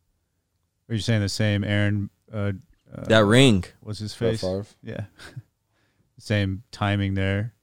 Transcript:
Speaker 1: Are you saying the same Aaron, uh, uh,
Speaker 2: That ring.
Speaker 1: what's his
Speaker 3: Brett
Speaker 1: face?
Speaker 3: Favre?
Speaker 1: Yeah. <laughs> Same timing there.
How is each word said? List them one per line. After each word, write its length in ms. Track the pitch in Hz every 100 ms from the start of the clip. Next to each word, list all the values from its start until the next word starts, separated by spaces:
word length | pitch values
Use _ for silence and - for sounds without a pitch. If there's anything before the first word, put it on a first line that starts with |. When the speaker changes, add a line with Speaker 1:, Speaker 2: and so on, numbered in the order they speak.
| _ _ _ _ _ _ _ _ -
Speaker 1:
Are 60 |
you 60 | 113
saying 200 | 95 113
the 80 | 101
same 340 | - 107 101
Aaron, 440 | 101 104 104 104 101 _ _
uh, 200 | 110 101 95 - _ _
uh, 120 | -
Speaker 2:
That 200 | - 110 104
ring. 380 | 120 135 101 87 -
Speaker 1:
what's 180 | 110 101
his 140 | 107
Speaker 3:
Brett 180 | - 117
Speaker 1:
face? 80 | 110
Speaker 3:
Favre? 260 | 95 95 101 _
Speaker 1:
Yeah. 220 | 113 - 101
<laughs> 1120 | - - - - _ _ _ _ _ _ _
Same 460 | - 104 98 95 -
timing 440 | - 104 101 98
there. 400 | 95 95 98 117 -